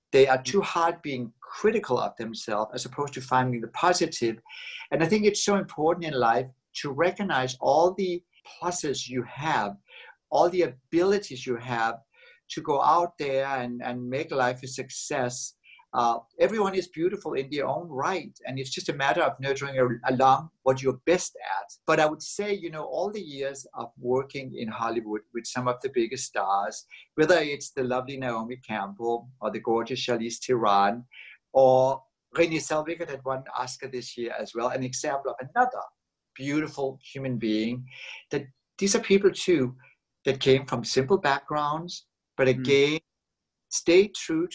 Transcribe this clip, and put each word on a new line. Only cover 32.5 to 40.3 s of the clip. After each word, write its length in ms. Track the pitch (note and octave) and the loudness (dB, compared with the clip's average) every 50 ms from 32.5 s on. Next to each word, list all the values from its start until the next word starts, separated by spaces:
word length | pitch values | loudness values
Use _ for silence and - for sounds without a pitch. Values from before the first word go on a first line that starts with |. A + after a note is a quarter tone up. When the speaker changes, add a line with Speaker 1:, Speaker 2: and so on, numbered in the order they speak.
| D#3+ | 2
Speaker 1:
Zellweger 500 | D3+ - - D#3 D3+ D3+ D#3+ E3+ E3 E3+ | -2 -2 -2 -2 -2 -2 -4 -6 -8 -8
that 180 | D3 C#3 C3 C3 | -8 -8 -8 -6
won 140 | C3+ C3 C3 | -4 -4 -4
an 60 | C3 - B2+ | -6 -8 -8
Oscar 320 | B2 B2+ B2 - - C3+ A#2 | -8 -6 -6 -8 -10 -12 -10
this 300 | B2 B2 A#2 - - A#2 | -8 -10 -10 -10 -8 -8
year 160 | A#2 A2+ A2+ A2 | -8 -6 -6 -8
as 160 | G#2+ - - | -8 -6 -4
well, 140 | A2+ A#2+ B2 | -2 -2 -2
an 160 | B2+ C3+ B2+ | -2 -2 -4
example 460 | B2 B2+ - - D3+ C#3 C#3 - C3 | -4 -6 -4 -4 -4 -4 -4 -4 -6
of 180 | A#2+ - C3 C3 - | -8 -8 -10 -2 2
another 260 | A#3+ B3+ B3 - G2+ - - _ _ _ _ _ _ _ _ _ | 2 2 2 0 -6 -10 -12 _ _ _ _ _ _ _ _ _
beautiful 640 | - C3 C#3+ C#3+ D#3 D#3 C3+ - C#3+ C3+ C3+ C3+ - | -8 -6 -2 -2 -2 -2 -2 -4 -4 -4 -4 -4 -8
human 360 | _ - - C#3 C3+ C3 B2 G#2+ | _ -14 -12 -8 -4 -4 -4 -2
being, 480 | A2+ G#2+ G#2+ G#2+ A2 A#2 B2 B2+ B2+ - - - - - - - - _ | 0 0 0 0 0 -2 -4 -6 -8 -14 -18 -18 -18 -18 -18 -18 -10 _
that 140 | D3+ C#3 - - _ _ _ _ _ | -6 -6 -6 -6 _ _ _ _ _
these 180 | - G3 G3 F#3+ | -2 0 2 2
are 60 | - | 0
people 300 | A3+ - G3 G3 G3+ F#3 | 4 4 4 6 6 4
too 440 | - - - F#3 F3 C#3+ B2+ B2 B2+ - - _ _ _ _ _ _ _ _ | 2 2 2 2 2 2 2 0 -4 -10 -18 _ _ _ _ _ _ _ _
that 120 | C#3 | -2